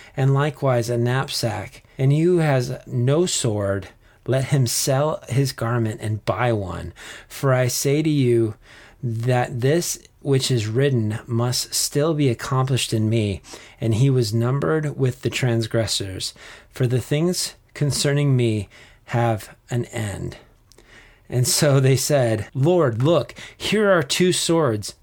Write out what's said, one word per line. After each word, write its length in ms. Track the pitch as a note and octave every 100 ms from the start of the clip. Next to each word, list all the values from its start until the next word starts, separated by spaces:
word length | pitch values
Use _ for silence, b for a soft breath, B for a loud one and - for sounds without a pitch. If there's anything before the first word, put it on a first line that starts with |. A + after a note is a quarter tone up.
| B -
and 180 | C3+
likewise 540 | C#3 D3 C#3 C#3 B2 A2+
a 60 | A#2+
knapsack. 840 | A#2+ B2+ D3+ - A#2 G2+ G2 - b -
And 120 | C3+
he 100 | D3
who 160 | E3+ F3
has 340 | D#3 C3+ B2+ B2+ -
no 380 | B2+ B2+ D3+ F3+
sword, 600 | - B2 G#2 G2 G2 - - b b -
let 200 | C3 C3
him 200 | D3 A#2+
sell 560 | - - C3 D3+ - -
his 240 | B2 C#3
garment 480 | - A#2 A#2+ A2 G#2
and 220 | A2 A2
buy 280 | - F#2+ B2
one. 400 | G#2+ F#2 E2+ E2 B B B B
For 240 | - C#3
I 140 | B2+ B2+
say 340 | - C#3 D3
to 80 | D#3+
you 440 | D3 B2 A#2 A2 - B B B B
that 580 | B2 A2+ B2 B2 B2 C3
this 380 | C3 E3 - - - _
which 280 | C#3+ C3+ C3+
is 160 | B2+ G#2+
written 540 | A#2 C#3+ B2 G#2+ G#2
must 480 | - A#2 A#2+ B2+ -
still 400 | - - D3 D#3
be 160 | D3+ C#3
accomplished 640 | A2+ - C3 C3 B2 -
in 160 | A2 A2
me." 320 | A2+ G#2 F#2 B B B B
And 140 | A2+
he 160 | A2 C#3
was 240 | B2+ A2
numbered 640 | A2+ B2 C#3 D#3+ D#3 D3+ C3+
with 240 | C3 -
the 80 | C3
transgressors. 1040 | - B2 A2+ A2+ A#2 G#2+ - G2 F#2 - B B B B
For 160 | - B2
the 120 | B2
things 540 | - D3+ F3 F3+ - - _
concerning 640 | - D3 C3 D3 C#3+ C#3+ B2+
me 320 | A#2+ G#2+ - b b b -
have 480 | A#2+ A#2 G#2+ - - -
an 140 | B2 A#2+
end. 520 | A#2+ G#2+ F2+ F2 - - _ _ - b b b b -
And 180 | B2 A#2+
so 340 | - D3+ C#3
they 160 | C3 C3
said, 500 | - D3 A#2+ G#2+ F#2+
"Lord, 480 | C3+ C#3+ F3+ C#3+ A2
look, 320 | C#3 E3 - - B -
here 340 | - G#3 G3+
are 120 | F3+
two 300 | C#3 - F3+
swords." 600 | - - E3 C#3+ G#2+ - -